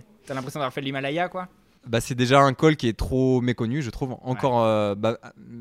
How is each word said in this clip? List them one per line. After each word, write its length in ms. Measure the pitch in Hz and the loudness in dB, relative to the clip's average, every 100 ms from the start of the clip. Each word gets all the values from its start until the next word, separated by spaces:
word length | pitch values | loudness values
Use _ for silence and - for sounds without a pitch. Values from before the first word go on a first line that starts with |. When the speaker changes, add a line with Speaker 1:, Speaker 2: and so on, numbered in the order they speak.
| - _ - | -14 _ -10
Speaker 1:
t'as 80 | |
l'impression 260 | 135 131 151 | -8 -8 -6
d'avoir 140 | 135 | -6
fait 80 | 143 | -4
l'Himalaya, 480 | 135 139 139 156 180 | -6 -4 -4 -2 -4
quoi ? 180 | 185 185 _ _ _ 123 | -6 -12 _ _ _ -4
Speaker 2:
Bah, 140 | 117 | -2
c'est 140 | - 127 | -2 0
déjà 260 | 123 139 | 4 6
un 120 | 139 | 6
col 220 | 127 160 151 | 6 4 4
qui 140 | 117 | 0
est 80 | 107 | -2
trop 420 | - 131 131 127 | -2 0 2 2
méconnu, 400 | 123 117 113 143 | 2 -2 -2 -4
je 80 | 120 | -6
trouve. 260 | - 135 120 | -6 -8 -6
Encore, 320 | 127 127 139 120 | -6 -2 0 2
Speaker 1:
Ouais. 120 | 113 | 4
Speaker 2:
euh, 280 | 107 104 101 | 2 0 0
bah, 240 | 110 117 - - 120 117 | -2 -2 -8 -20 -20 -16